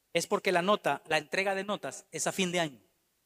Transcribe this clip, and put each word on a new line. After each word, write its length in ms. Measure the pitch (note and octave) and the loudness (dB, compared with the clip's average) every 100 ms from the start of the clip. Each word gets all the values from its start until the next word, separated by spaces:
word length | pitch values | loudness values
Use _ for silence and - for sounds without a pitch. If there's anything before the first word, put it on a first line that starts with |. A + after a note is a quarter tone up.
| _ | _
es 140 | E3+ - | -4 0
porque 260 | G3+ G3 | 0 2
la 80 | F3 | 2
nota, 420 | F#3 G#3 D#3 C#3+ - | 2 2 0 -2 0
la 100 | D#3 | -2
entrega 380 | D3+ F#3 G3 | 0 -2 0
de 100 | F#3+ | -2
notas, 400 | G3 F#3 C3+ - - | -4 -6 -6 -12 -10
es 160 | D#3+ E3+ | -4 -2
a 60 | |
fin 200 | G3 F3+ | 0 0
de 80 | F3 | 0
año, 220 | D#3+ A#2+ _ _ _ _ | -2 -4 _ _ _ _